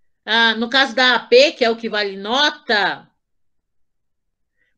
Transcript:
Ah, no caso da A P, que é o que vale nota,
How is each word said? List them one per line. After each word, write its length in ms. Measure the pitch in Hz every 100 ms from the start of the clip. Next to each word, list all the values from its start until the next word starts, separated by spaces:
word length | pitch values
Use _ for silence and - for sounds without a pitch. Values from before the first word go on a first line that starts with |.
| _ _
Ah, 300 | - 226 226
no 160 | 220 233
caso 260 | 269 269 233
da 200 | 254 240
A 40 |
P, 340 | - 240 302
que 120 | 330 233
é 40 |
o 40 | 226
que 140 | 226
vale 260 | 208 202 196
nota, 960 | 202 254 294 - - 214 180 139 - _ _ _ _ _ _ _ _ _ _ _ _ _ _ _ _